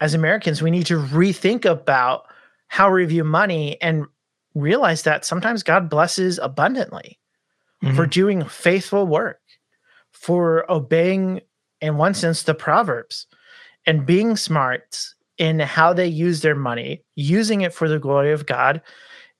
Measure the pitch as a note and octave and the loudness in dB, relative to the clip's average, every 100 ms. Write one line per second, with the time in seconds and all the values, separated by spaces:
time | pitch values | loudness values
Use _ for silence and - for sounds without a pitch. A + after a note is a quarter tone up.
0 | D3+ D#3+ D#3+ G#3 F3 D3 D#3+ F3 E3 E3 | -2 0 0 0 -2 -2 0 0 0 -2
1 | C3+ D3+ G3 F3 F#3 A#3+ F#3+ E3 - C3+ | 0 2 2 2 0 2 0 0 2 2
2 | B2+ B2+ - - _ _ - - G3 F#3 | 2 -2 -8 -20 _ _ -4 4 4 4
3 | E3+ E3 D#3 D#3+ G3+ E3 D3 - E3+ D#3+ | 2 0 2 2 2 -2 -4 -4 -2 -2
4 | C#3+ _ _ _ _ D3+ C#3+ A#3 A3 D#3+ | -4 _ _ _ _ -4 0 2 2 0
5 | D#3 D3 - F3 A3 A#3 - F3 E3+ D3+ | 0 -2 -2 -4 -4 -2 0 0 2 0
6 | - - F#3 F3 C3+ C#3 F3 C4 - - | 0 0 -2 -2 -4 0 0 0 -6 -10
7 | - - _ _ _ _ _ _ - C3+ | -18 -20 _ _ _ _ _ _ -2 0
8 | E3 F3 G3 F#3+ B2+ - F3 F#3+ - G3+ | 2 2 2 0 -4 -2 0 0 0 -2
9 | F#3+ D#3 G#3+ - _ _ _ _ _ _ | 0 0 -2 -8 _ _ _ _ _ _
10 | _ _ - F3 E3+ D#3+ - E3+ C3 E3 | _ _ -2 0 2 0 0 -2 0 0
11 | F3 F#3+ F#3+ F#3 - _ _ _ D#3 D3 | 2 0 -2 -6 -12 _ _ _ -4 0
12 | E3+ G3+ E3+ E3 - D#3 - F3 G3+ A#2 | 0 0 -2 -2 -2 -4 0 0 0 -4
13 | - - - _ _ - - _ - D#3 | -10 -16 -18 _ _ -20 -20 _ -2 0
14 | C3+ F3+ A3+ G#3+ - D#3 C3 B2+ - - | 2 2 2 -2 -2 0 0 -4 -10 -14
15 | - - _ - D#3+ D#3+ C#3+ - E3 F3+ | -14 -18 _ -4 -2 0 -2 2 2 4
16 | F3+ D#3 E3+ D#3+ D#3 D3 B2+ A#2 C3 - | 0 0 0 0 0 0 -4 -6 -8 -12
17 | _ - C#3+ F#3+ G#3+ G#3 F3+ - D#3+ D3+ | _ -6 0 0 0 0 -2 -2 -2 -2
18 | C3+ C#3 C#3+ D3+ D3 B2+ C3 D#3+ - - | 0 0 2 0 -2 0 0 0 -6 -20
19 | - - - | -20 -20 -20